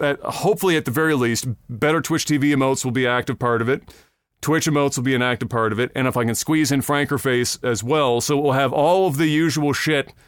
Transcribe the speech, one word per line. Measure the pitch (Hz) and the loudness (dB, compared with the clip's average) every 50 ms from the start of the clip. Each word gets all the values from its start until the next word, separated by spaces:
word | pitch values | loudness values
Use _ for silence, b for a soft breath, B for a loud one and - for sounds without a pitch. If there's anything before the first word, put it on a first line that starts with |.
at, | 147 143 139 - | -2 -2 -2 -2
hopefully | - - - - - 190 214 - 196 185 165 156 | -6 -8 -6 -2 0 0 0 2 2 2 2 2
at | 151 | 0
the | - | -2
very | 110 151 156 160 151 | -2 0 2 2 2
least, | 131 120 117 117 107 - 131 107 - _ - | 2 2 0 0 -2 -4 -6 -8 -8 _ -12
better | 123 104 147 147 156 160 | -6 -2 0 2 2 0
Twitch | 151 - 165 151 - | 0 -2 -2 -2 0
T | - 151 139 | 0 0 2
V | 139 147 147 | 2 2 2
emotes | 135 135 135 135 - - | 2 2 2 0 0 -2
will | 131 | -2
be | 113 131 127 | -2 0 0
active | 120 123 123 117 - 120 - | 0 0 0 -2 -4 -6 -2
part | 131 120 117 110 | 0 0 0 0
of | 113 120 | 0 0
it. | 139 - - B B B B B B B B _ _ - | -2 -2 -4 B B B B B B B B _ _ -6
Twitch | - 143 160 156 - | -2 0 0 0 0
emotes | 160 147 147 143 139 - | 0 0 2 0 0 0
will | 127 123 | -2 -2
be | 135 131 | 0 0
an | 123 | 2
active | 123 123 120 - 120 110 | 2 0 0 -2 -4 -4
part | 123 117 113 107 | -2 0 0 0
of | 107 107 | 0 -2
it. | 127 - - | -2 -2 -2
And | 135 127 127 | -2 -2 -2
if | 120 | 0
I | 123 117 | 0 -2
can | 117 110 | -2 -2
squeeze | - - 151 160 156 151 - | -2 -2 0 0 2 2 2
in | 143 139 | 0 0
Franker | 127 - 147 143 143 139 143 135 | 0 0 0 0 0 0 -2 -2
Face | - 135 123 123 123 - - - | 0 0 0 0 0 -2 -4 -4
as | - 127 117 104 110 | -4 -4 -4 -2 -2
well, | 123 156 151 143 127 120 120 | 0 0 2 2 2 2 0
so | - - 147 139 | 0 0 0 0
we'll | 147 139 | 2 2
have | 131 135 139 131 | 2 2 0 0
all | - - 139 160 180 190 190 | 0 2 2 2 4 4 2
of | 180 135 143 | 0 0 0
the | 165 | 0
usual | 156 151 151 165 160 123 156 147 143 131 | 2 2 2 2 0 0 0 0 0 0
shit | - - 156 151 139 - - - b b | 0 0 0 0 0 -2 -4 -12 b b